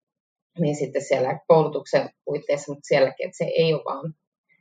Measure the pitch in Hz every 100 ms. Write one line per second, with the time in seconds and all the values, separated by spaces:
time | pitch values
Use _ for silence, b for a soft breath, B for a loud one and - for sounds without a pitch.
0 | _ _ _ _ _ 170 151 147 135 143
1 | - 135 127 156 - 160 151 143 139 143
2 | 131 _ - 147 - 147 - 143 - 147
3 | 131 - 123 - 151 - 165 151 - 139
4 | 160 - _ _ _ _